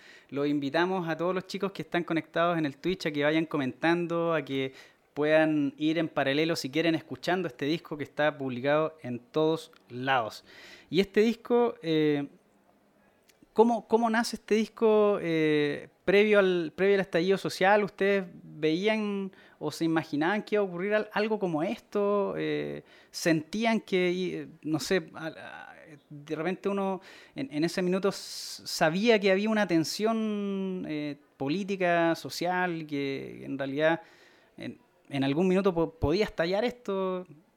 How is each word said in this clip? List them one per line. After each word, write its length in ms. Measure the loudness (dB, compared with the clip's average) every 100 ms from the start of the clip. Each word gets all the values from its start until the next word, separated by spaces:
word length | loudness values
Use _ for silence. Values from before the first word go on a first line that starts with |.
| -20 -20 -10
Los 180 | -2 0
invitamos 600 | 0 0 0 0 0 -4
a 80 | -2
todos 180 | -2
los 100 | -4
chicos 280 | -6 -6 -6
que 80 | -6
están 240 | -4 -2
conectados 520 | 0 -2 -2 0 0 0
en 80 |
el 120 | -2 -4
Twitch 300 | -4 -4 -4
a 40 |
que 140 | 0
vayan 200 | 2 2
comentando, 880 | 0 -2 -4 -2 0 0 0 -2 0
a 120 | -2
que 260 | -2 -4 -4 -8 -20 _ _
puedan 600 | -2 2 4 4 2 0 0
ir 200 | -2 0
en 100 | -2
paralelo, 480 | 0 0 2 0
si 140 | -2 -4
quieren, 260 | 0 0
escuchando 540 | 0 -4 -8 -2 -2 -2
este 160 | -4
disco 320 | -4 -4 -6 -10
que 80 |
está 320 | -6 0 0 0
publicado 600 | -4 -2 0 2 0 -4
en 180 | -10 -10
todos 540 | -4 0 2 0 -6 -20 -16
lados. 560 | -6 0 0 0 -8 -18 -20 -20 -20 -2
Y 120 | 0
este 180 | 2 4
disco, 560 | 2 2 0 2 2 -2
eh, 460 | 0 2 4 2 -2 -12 _ _ _ _ _ _ _ _ _ _ _
¿cómo, 360 | 4 4 2 0
cómo 200 | 0 2
nace 280 | 0 -2 -4
este 180 | 0
disco, 640 | 0 0 0 4 6 4 2
eh, 680 | 0 0 2 2 0 -4 -12 _
previo 340 | 2 4 6 6
al, 320 | 4 2 -2
previo 200 | 0 2
al 60 | 2
estallido 360 | 2 0 2 0
social? 460 | -2 2 4 4
¿Ustedes 420 | 2 0 0 0 -2 -12
veían 880 | -20 -4 0 0 0 0 -2 -4 -6 -12 -20 -10
o 100 | -8
se 120 | -2
imaginaban 580 | 0 0 -2 -2 -2 -2
que 120 | -2
iba 80 | 0
a 20 |
ocurrir 280 | 0 -4 -2
al-, 160 | -2 -2
algo 260 | -2 -2 -2
como 260 | -2 -2
esto? 720 | -2 -6 -6 -2 0 0 -2 -4
Eh, 460 | -4 -4 -6 -10 -14 -20 _
¿sentían 680 | -4 0 0 -2 -2 2 0
que, 300 | 0 0 2
y, 380 | 0 -4 -6 -10 -10
no 180 | -4 -4
sé, 300 | 0 0 -2
a, 140 | -10 -12
a, 480 | -12 -14 -16 -18 -20 -20 -20 -20
de 260 | -16 -8
repente 340 | -4 -4 -2 -2
uno 320 | 0 -2 -4 -8 -20 -14
en, 140 | -10 -6
en 140 | -2
ese 160 | 0 0
minuto 280 | 0 2 0
s-, 560 | -2 -8 -12 -12 -12
sabía 540 | -6 0 2 4 4 4
que 120 | 4
había 180 | 2 2
una 180 | 2 2
tensión, 1160 | 2 2 -2 -2 0 -2 -4 -4 -4 -4 -6 -6
eh, 300 | -6 -6 -10 _
política, 800 | -6 -2 -2 -2 0 2 2 2
social, 720 | 0 -6 -6 -2 -2 -2 -4 -6
que 560 | -6 -4 -6 -10 -12
en 140 | -8 -6
realidad 440 | -4 2 2 2 -4 -20 -20 _ _ -14
en, 220 | -14 -14 _ _ -8
en 140 | -2
algún 240 | 0 2 4
minuto 260 | 4 2
po-, 200 | 2 0
podía 320 | 0 2 2
estallar 380 | 2 -2 0 0
esto? 640 | 0 -2 -4 -2 -2 -4 -8 -18 _